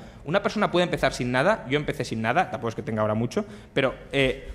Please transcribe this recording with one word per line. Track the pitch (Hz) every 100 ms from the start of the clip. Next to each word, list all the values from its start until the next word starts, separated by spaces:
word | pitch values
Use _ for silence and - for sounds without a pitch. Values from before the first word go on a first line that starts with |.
| - -
Una | 143 196
persona | 208 208 175
puede | 175
empezar | 175 147 135
sin | - 123
nada, | 127 170 220 123
yo | 147
empecé | 147 143
sin | - 113
nada, | 113 151 185
tampoco | 110 117
es |
que | 113
tenga | 110 110
ahora | 107
mucho, | 110 113 208 - - -
pero, | - 131 - -
eh, | 139 131 - -